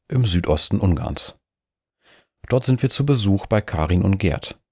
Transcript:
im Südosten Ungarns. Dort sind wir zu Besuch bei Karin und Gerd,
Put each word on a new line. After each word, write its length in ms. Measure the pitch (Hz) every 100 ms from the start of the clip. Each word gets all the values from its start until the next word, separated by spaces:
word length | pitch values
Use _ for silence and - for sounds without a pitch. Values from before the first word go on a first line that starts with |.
| -
im 160 | 127
Südosten 560 | 117 87 85 78 - 98
Ungarns. 580 | 95 85 - - - - _ _ _ _ _ _ _ _ _ _ -
Dort 160 | 127
sind 160 | 127 127
wir 80 | 131
zu 160 | -
Besuch 400 | 143 135 98 98
bei 160 | - 107
Karin 440 | - 82 78 90
und 120 | 92 98
Gerd, 420 | 92 69 - - _